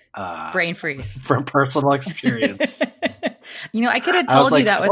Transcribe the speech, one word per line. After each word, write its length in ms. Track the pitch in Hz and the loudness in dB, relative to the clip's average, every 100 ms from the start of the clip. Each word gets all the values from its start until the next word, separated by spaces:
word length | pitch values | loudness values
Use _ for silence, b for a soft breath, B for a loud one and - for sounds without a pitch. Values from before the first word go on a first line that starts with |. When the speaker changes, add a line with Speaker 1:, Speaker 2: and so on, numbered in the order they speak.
| _ | _
Speaker 1:
Uh, 400 | - 180 165 160 | -12 -10 -10 -6
Speaker 2:
Brain 220 | 180 170 | -4 -4
freeze. 360 | 175 160 135 123 | -6 -8 -10 -12
Speaker 1:
<laughs> 100 | 131 | -8
from 240 | - 139 131 | 0 0 2
personal 480 | 143 135 147 139 | 0 2 2 2
experience. 880 | 139 180 160 254 226 277 - 294 - - | 0 -2 -2 -2 0 -2 -2 -4 -2 -6
Speaker 2:
<laughs> 40 | - 330 - 320 - B B B | -4 -8 -6 -8 -10 B B B
You 80 | 220 | -2
know, 80 | 240 | 0
I 100 | 247 | 0
coulda 200 | 349 370 | 0 0
Speaker 1:
I 20 | 247 269 | 4 6
was 100 | 269 | 6
Speaker 2:
told 20 | |
you 40 | 294 | 6
Speaker 1:
like, 80 | 214 | 4
Speaker 2:
that 160 | 196 | 2
with 100 | - | 4